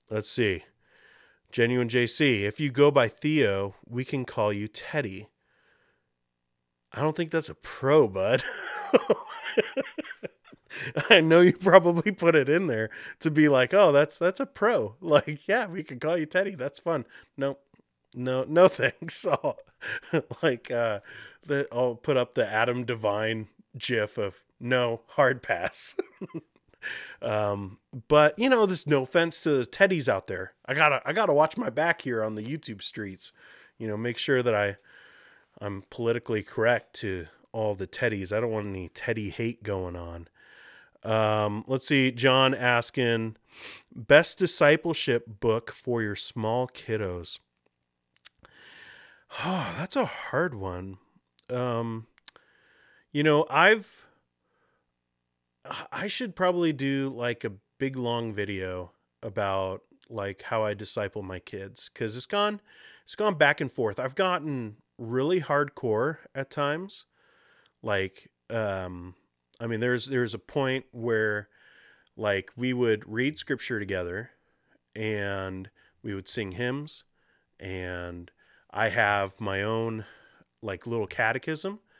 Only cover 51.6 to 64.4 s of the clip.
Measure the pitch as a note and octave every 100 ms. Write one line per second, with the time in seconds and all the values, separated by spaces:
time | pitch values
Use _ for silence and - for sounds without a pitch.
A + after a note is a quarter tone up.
51.6 | B2 A#2 A#2 A2+ A2+ _ - - _ _
52.6 | _ _ _ _ _ C#3+ D3+ D3 D#3+ C#3
53.6 | F3+ A3 F#3+ - - _ _ _ _ _
54.6 | _ _ _ _ _ _ _ _ _ _
55.6 | - - - A#2+ G3 - B3 - F#3 F3
56.6 | E3 C#3+ C#3 C#3 C3+ A#2+ A#2+ A#2 A2+ G2
57.6 | _ _ C3+ C3 A#2+ A#2+ A#2 G#2 G2+ G2
58.6 | F#2 F#2 F2 _ _ _ A2 G2+ G2+ G2
59.6 | F#2+ F#2+ - _ _ A2+ G2 F#2+ - A2+
60.6 | G#2+ G2+ G#2 - G2+ G#2+ F#2+ F#2 - G2+
61.6 | G2 A2 - - A2+ A#2 - G#3 G#3 G#3
62.6 | - - - - - - G#3+ D#3+ D3 D3
63.6 | C#3 - A2+ G2+ B2+ C3+ F#3 F3+